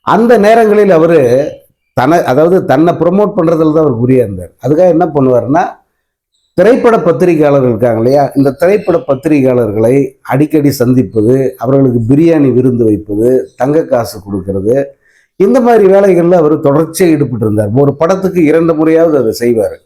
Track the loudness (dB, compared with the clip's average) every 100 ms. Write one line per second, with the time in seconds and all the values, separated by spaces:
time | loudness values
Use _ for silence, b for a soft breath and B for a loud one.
0 | 0 0 4 4 4 4 4 2 2 2
1 | 4 2 2 0 -2 -10 _ _ _ -4
2 | 0 0 0 0 2 0 0 0 0 0
3 | -2 0 -2 -2 -2 0 0 0 0 -2
4 | 0 0 0 -6 -14 _ -4 0 2 2
5 | 0 0 0 0 0 -2 -4 -8 _ _
6 | _ _ _ _ _ 0 2 2 2 0
7 | -2 0 0 0 2 2 0 0 -2 0
8 | 0 0 -2 -2 -6 -2 -2 0 -2 -4
9 | -2 -4 0 0 0 0 -2 -2 0 0
10 | -2 -8 -6 -2 0 0 -2 -2 0 0
11 | 0 -2 0 0 -2 -4 -2 0 0 0
12 | 0 2 2 2 2 0 0 0 0 -2
13 | -4 -2 0 0 -4 _ -2 -2 0 -4
14 | -4 -12 -10 -8 -6 -4 -2 -2 -4 -12
15 | _ _ _ _ 0 2 2 2 2 4
16 | 2 2 2 2 2 0 0 0 -2 -2
17 | 0 0 -2 -4 -4 -2 -2 0 0 -2
18 | -2 -2 -2 0 0 2 0 0 0 2
19 | 2 0 -2 -2 -2 0 -2 -6